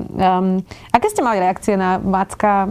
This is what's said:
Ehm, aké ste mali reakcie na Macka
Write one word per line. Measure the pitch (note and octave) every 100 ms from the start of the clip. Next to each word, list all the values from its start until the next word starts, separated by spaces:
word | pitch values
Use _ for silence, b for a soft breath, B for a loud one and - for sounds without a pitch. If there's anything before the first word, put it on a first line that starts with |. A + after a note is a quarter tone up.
| -
Ehm, | - F#3+ F#3 F#3+ F#3 F3+ B B
aké | - G#4+
ste | G#4
mali | B3+ G3+
reakcie | F#3 F#3+ -
na | G3 F#3 F#3
Macka | F#3+ F#3+ G3 - G#3 G3+ F#3+